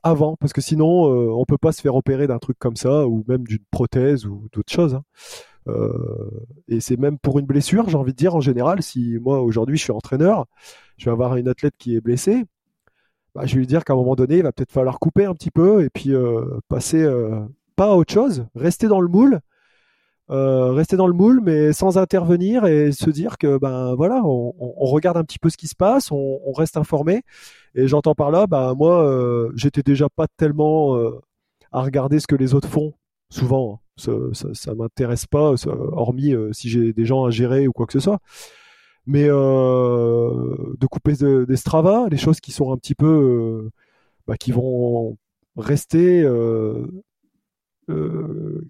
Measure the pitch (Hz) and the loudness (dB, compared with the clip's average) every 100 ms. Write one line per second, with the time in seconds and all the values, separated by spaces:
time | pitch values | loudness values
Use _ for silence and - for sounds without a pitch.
0 | 165 151 151 160 135 - - 151 156 180 | 0 2 0 -2 -4 -4 -2 0 2 4
1 | 151 123 117 113 123 143 160 - 143 131 | 4 2 0 0 0 0 0 0 -2 0
2 | - 135 143 117 - - 123 113 127 151 | 0 -2 -2 -4 -6 -6 -6 -2 0 0
3 | 131 113 110 127 117 110 - - 120 131 | 0 -2 -2 -4 -4 -8 -6 -4 -2 0
4 | 135 139 104 101 110 107 - - 160 131 | 0 0 -4 -12 -10 -10 -4 0 0 -2
5 | - _ - - - _ - 57 55 50 | -8 _ -20 -20 -20 _ -8 -4 -4 -6
6 | 50 - - - 120 143 - 117 - 123 | -8 -10 -12 -14 -18 -20 -6 -6 -2 -2
7 | 143 147 143 143 135 139 - 202 214 151 | -2 -2 -2 -2 0 0 2 0 2 0
8 | 127 131 175 170 135 120 139 190 - 127 | -2 0 0 2 0 0 0 -2 -4 -6
9 | 117 117 123 139 120 110 120 151 - 110 | -4 -4 -2 0 0 0 0 -2 -2 -6
10 | - 131 175 208 127 _ - - _ - | -4 0 2 2 -2 _ -20 -20 _ -8
11 | 120 117 127 127 123 123 - - 123 113 | -2 0 0 0 -2 -2 -4 -4 -4 -2
12 | 113 123 190 247 220 _ _ _ _ _ | 0 0 0 0 -2 _ _ _ _ _
13 | _ _ _ - 131 131 127 165 - 131 | _ _ _ -8 -2 0 0 0 0 0
14 | 127 131 127 175 156 - 127 135 131 123 | 2 0 2 2 0 -2 -4 -2 -2 -2
15 | 165 190 202 165 - 160 185 214 135 - | 0 2 0 -2 -4 2 4 4 2 -2
16 | 139 135 120 113 127 117 - 120 - 160 | 0 0 2 -2 -4 -8 -6 -6 0 2
17 | 156 123 110 110 110 - _ - 208 185 | 2 0 -2 -4 -8 -16 _ 0 4 4
18 | 160 208 269 139 113 117 165 - 220 190 | 4 2 2 -2 -8 -4 -2 0 2 2
19 | 175 185 277 180 - _ _ _ _ _ | 4 4 4 4 -4 _ _ _ _ _
20 | _ _ - 135 135 131 127 135 160 185 | _ _ -6 -2 2 2 2 0 0 2
21 | 185 175 214 254 190 151 151 151 190 185 | 2 4 6 4 4 2 2 2 2 2
22 | 185 190 170 175 190 247 196 151 147 143 | 2 2 2 2 2 2 2 4 2 0
23 | 160 147 220 - 147 139 135 127 127 127 | -2 -2 -4 -2 0 0 0 -2 -2 0
24 | 180 262 175 123 120 - 123 - 131 151 | 0 2 0 0 -4 -8 -12 -4 0 2
25 | 175 170 160 - 165 - 151 - 190 269 | 2 0 -4 -2 -2 -2 -8 0 2 2
26 | - 143 135 135 139 135 160 156 156 147 | 0 -4 -4 -6 -6 -4 -2 -2 -2 0
27 | 151 220 - - - - _ 127 131 147 | 0 -2 -4 -20 -20 -20 _ -2 2 2
28 | 156 147 147 170 202 143 127 131 160 175 | 2 0 2 2 2 2 0 2 4 4
29 | 147 131 123 120 117 113 143 151 143 139 | 2 2 0 -2 -4 -2 -2 0 2 2
30 | 147 - 156 - 156 151 151 156 143 123 | 0 -2 -4 -2 -2 2 2 2 2 0
31 | 117 120 - _ _ _ _ 131 135 135 | -2 -6 -16 _ _ _ _ -6 -2 -2
32 | 135 151 - 139 131 139 - 151 151 - | 0 0 0 0 2 0 0 -2 -4 -8
33 | _ _ _ - 127 135 117 104 _ - | _ _ _ -6 -2 0 -2 -10 _ -10
34 | - 113 123 113 - 113 - 110 113 - | -6 -4 -6 -8 -10 -12 -10 -8 -6 -4
35 | 120 120 - 147 151 127 - - - 165 | -4 -4 -2 0 2 0 -2 -6 -6 -4
36 | 117 127 143 120 107 - 117 120 113 110 | -2 -2 0 -2 -4 -8 -4 0 0 0
37 | 113 131 127 113 123 135 135 - 117 139 | 0 0 0 0 0 2 0 -2 -4 -2
38 | 160 202 - - - - _ _ _ _ | 0 -2 -6 -20 -20 -20 _ _ _ _
39 | 131 147 147 139 135 131 131 127 123 120 | -2 2 4 4 4 4 4 2 2 2
40 | 117 117 117 123 123 - - 135 131 - | 2 2 0 -2 -6 -8 -10 -4 -4 -2
41 | 147 139 143 131 123 131 - 160 175 226 | -2 0 2 2 0 -2 0 2 4 2
42 | 226 143 160 160 - - 131 131 - - | 2 0 0 0 -2 -6 -4 -4 -6 0
43 | 151 156 131 120 113 113 110 - _ _ | 2 4 4 2 -2 -6 -10 -16 _ _
44 | _ _ - 120 127 123 131 123 120 117 | _ _ -10 -6 -2 -2 0 0 0 -2
45 | 113 107 _ _ _ 117 110 143 - 160 | -4 -10 _ _ _ -8 -2 -2 0 2
46 | 180 175 143 120 117 113 107 117 127 185 | 4 4 4 2 0 -2 -2 -6 -10 -14
47 | - _ _ _ _ _ _ _ - 78 | -20 _ _ _ _ _ _ _ -8 -6
48 | - - - - 160 - | -6 -6 -8 -8 -8 -10